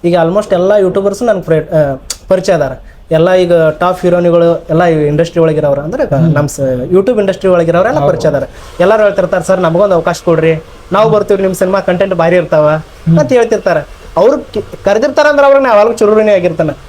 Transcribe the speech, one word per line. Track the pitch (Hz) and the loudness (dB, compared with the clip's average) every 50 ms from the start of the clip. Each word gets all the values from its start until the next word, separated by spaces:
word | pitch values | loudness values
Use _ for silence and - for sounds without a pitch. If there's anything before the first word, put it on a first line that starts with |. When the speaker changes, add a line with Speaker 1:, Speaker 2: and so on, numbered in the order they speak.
| - | -2
Speaker 1:
ಈಗ | 175 170 175 165 | 0 0 0 0
almost | 165 185 208 208 - 196 | 0 0 -2 -2 0 -2
ಎಲ್ಲ | 175 180 190 208 214 | 0 0 2 2 2
ಯೂಟ್ಯೂಬರ್ಸ್ | 190 185 180 196 196 202 196 - 247 | 2 0 0 0 -2 -2 -4 -2 -2
ನನ್ | 233 208 190 170 | -2 -2 -2 0
ಫ್ರೆ-, | - 160 156 151 - - | 0 0 -2 0 -2 0
ಆ, | 156 151 139 135 135 - - - - - | 0 0 0 -2 -8 -10 -14 -14 -14 -2
ಪರಿಚಯ | - 190 185 180 - 185 | -2 -2 0 0 0 0
ಅದಾರ. | 160 143 131 127 - - - - - - - | 0 0 -4 -6 -10 -16 -20 -20 -20 -8 -2
ಎಲ್ಲ | 160 160 165 180 185 | 0 0 2 2 2
ಈಗ | 185 180 170 175 | 2 2 2 2
ಟಾಪ್ | 165 160 156 156 - 175 180 185 180 | 2 2 0 0 0 -2 -2 -2 0
ಹೀರೋಯಿನ್‌ಗಳು | - 180 175 175 175 175 170 170 170 170 170 165 - - | 0 0 0 2 2 2 2 2 2 2 0 -2 -4 -4
ಎಲ್ಲ | 160 160 175 | -2 0 2
ಈ | 170 165 156 151 | 2 0 0 0
ಇಂಡಸ್ಟ್ರಿ | 147 147 151 165 165 - 170 | 0 0 -2 -2 -2 0 0
ಒಳಗಿರೋರು, | 165 160 156 151 151 143 139 139 | 0 0 0 0 0 0 -2 -2
ಅಂದ್ರೆ | 143 160 214 285 294 | -4 -8 -4 -4 -2
Speaker 2:
ಹ್ಮ್. | 220 151 - 160 165 151 | -2 0 0 2 2 2
Speaker 1:
ನಮ್ | 147 147 | 0 -2
ಸ-, | 143 - - 139 131 131 123 123 - | -4 -4 -4 -4 -4 -2 -4 -4 0
YouTube | 147 190 196 - 247 214 | 0 0 2 2 0 0
ಇಂಡಸ್ಟ್ರಿ | 208 196 185 - - 190 | 0 -2 -4 -2 0 0
ಒಳಗಿರೋರೆಲ್ಲ | 180 175 165 165 165 170 190 226 277 311 | 2 2 2 0 0 0 0 0 0 0
Speaker 2:
ಹೌದು. | - - | 0 0
Speaker 1:
ಪರಿಚಯ | 175 123 - 156 | -2 0 -2 -2
ಅದಾರ. | 143 135 - - - - - - - - | -2 -2 -4 -6 -12 -20 -20 -20 -4 -2
ಎಲ್ಲಾರು | 175 190 220 220 214 | 0 2 2 2 2
ಹೇಳ್ತಿರ್ತಾರ, | 202 196 - 185 175 - 185 | 0 0 0 -2 -2 -2 -4
"ಸರ್, | 160 - 190 185 | 0 0 0 0
ನಮಗೊಂದು | 180 165 160 170 208 202 185 | 0 0 0 2 2 2 0
ಅವಕಾಶ | 165 165 180 170 - - | 0 0 -2 -6 -4 0
ಕೊಡ್ರಿ, | 175 165 160 156 165 160 156 - - - - - - | 0 0 2 2 0 0 -2 -6 -14 -20 -20 -10 -4
ನಾವು | 175 196 220 220 | 0 0 2 2
ಬರ್ತೀವಿ, | 214 208 202 - 208 190 | 2 0 0 0 -2 0
ನಿಮ್ | 190 190 185 | 0 -2 -2
ಸಿನಿಮಾ | - 190 185 190 196 | -2 -2 0 0 -2
ಕಂಟೆಂಟ್ | 185 - 190 180 196 196 190 | -2 -2 -2 -2 -2 -2 0
ಭಾರಿ | 170 165 165 175 | 0 0 2 2
ಇರ್ತಾವ" | 180 165 - - 156 151 151 | 0 0 0 0 2 2 2
Speaker 2:
ಹ್ಮ್. | 156 156 160 - - - - 165 165 170 | 0 -2 -6 -12 -20 -8 -2 0 2 2
Speaker 1:
ಅಂತ | 302 - 262 | 2 2 2
ಹೇಳ್ತಿರ್ತಾರ. | 240 233 226 226 202 - 190 170 156 139 - - - - - - | 0 2 0 -2 -2 0 -2 -2 -2 -4 -6 -16 -20 -20 -6 -2
ಅವ್ರು | 160 185 233 285 | 2 2 2 2
ಕಿ-, | - - - - 214 - - - - - | 0 -6 -8 -8 -10 -8 -10 -16 -6 -2
ಕರೆದಿರ್ತಾರ | 196 202 220 247 294 262 - 302 | -2 0 0 0 -2 0 0 0
ಅಂದ್ರೆ | 294 294 285 277 | 2 2 2 4
ಅವ್ರಿಗೆ | 277 277 277 269 | 4 4 4 2
ನಾ | 254 | 2
ಯಾವಾಗ್ಲೂ | 226 208 208 233 226 | 4 4 2 2 2
ಚುರುಳಿನೇ | - 214 208 214 214 214 214 | 0 0 2 2 2 2 2
ಆಗಿರ್ತಾನೆ. | 208 185 175 175 165 - 165 151 139 - - | 2 2 0 -2 -2 -2 -4 -4 -4 -10 -16